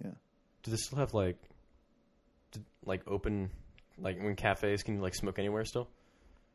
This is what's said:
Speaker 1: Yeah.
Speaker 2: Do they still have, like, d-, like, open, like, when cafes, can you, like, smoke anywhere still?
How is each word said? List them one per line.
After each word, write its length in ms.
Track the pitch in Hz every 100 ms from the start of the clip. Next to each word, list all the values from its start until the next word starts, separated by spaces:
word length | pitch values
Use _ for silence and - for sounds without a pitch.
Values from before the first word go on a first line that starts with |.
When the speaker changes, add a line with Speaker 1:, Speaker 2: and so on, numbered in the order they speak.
Speaker 1:
Yeah. 80 | 98 - _ _ _ _
Speaker 2:
Do 80 | 117
they 60 | 110
still 200 | - 139
have, 160 | 131
like, 240 | 110 92 87 - - - - _ _ _ _ _ _ _
d-, 100 | 107 - _
like, 200 | 101 92 -
open, 460 | 98 110 101 95 - - - - -
like, 200 | 95 92
when 160 | 104 98
cafes, 460 | 107 95 104 104
can 140 | - 101
you, 60 |
like, 120 | 95
smoke 240 | - 101 92
anywhere 280 | 101 107 110
still? 220 | 123 123 - _ _ - - _